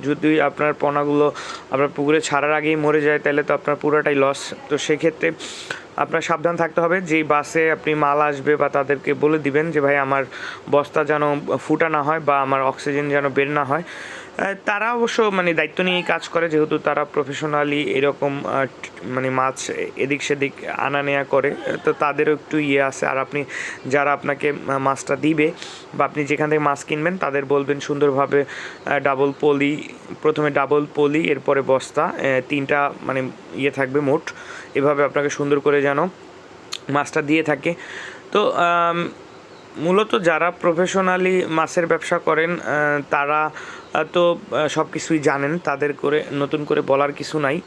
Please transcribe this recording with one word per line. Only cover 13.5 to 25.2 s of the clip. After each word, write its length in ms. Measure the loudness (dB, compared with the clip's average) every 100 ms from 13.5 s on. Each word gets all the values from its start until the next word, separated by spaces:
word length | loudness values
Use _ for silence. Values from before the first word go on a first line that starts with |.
না 140 | 0
হয়।" 180 | 0 -2 -2 -12 -14 -14 -12 -4
আহ, 160 | -4 -2
তারা 280 | -4 -2 -2
অবশ্য 300 | 0 0 2
মানে 320 | 2 2 2
দায়িত্ব 300 | 2 0 0
নিয়েই 180 | 0 0
কাজ 260 | 0 -2 -2
করে, 220 | -2 2
যেহেতু 280 | 2 2 2
তারা 260 | 0 0
প্রফেশনালি 800 | -2 -2 -4 -4 -2 0 0 0
এরকম, 640 | 0 2 2 0 -2 -2 -2
আহ, 180 | -2
ট-, 240 | -2 -4 -16 -14
মানে 260 | -6 -4 -2
মাছ 400 | 0 0 -2 -8 -6 -6 -4
এদিক 260 | -2 -2
সেদিক 300 | -2 -2 -2 -4 -8 -4
আনা 240 | -2 -2
নেয়া 220 | 0 -2
করে। 300 | 2 2 2 -2 -6 -2
তো 80 | -2
তাদেরও 400 | 0 -2 0 0
একটু 260 | 0 -2 -2
ইয়ে 240 | 2 2
আছে। 240 | 2 0 -2
আর 120 | 0
আপনি 260 | -2 -4 -6 -8 -10 -10 0
যারা 260 | 2 2
আপনাকে 400 | 0 -2 -2 -2
মা-, 260 | -2 -4 0
মাছটা 380 | 0 -2 -2
দিবে 360 | -2